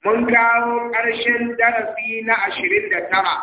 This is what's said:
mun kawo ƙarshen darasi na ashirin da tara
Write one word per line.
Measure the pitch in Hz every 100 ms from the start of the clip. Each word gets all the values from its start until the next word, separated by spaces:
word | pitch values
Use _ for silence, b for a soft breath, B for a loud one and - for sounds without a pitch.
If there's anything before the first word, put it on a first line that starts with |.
mun | 190 226 233
kawo | 233 233 233 233 233 233
ƙarshen | 226 233 226 233 233 240 233
darasi | 233 233 214 - 208 226 220
na | 226
ashirin | 196 196 190 202 208
da | 175 170
tara | 190 185 143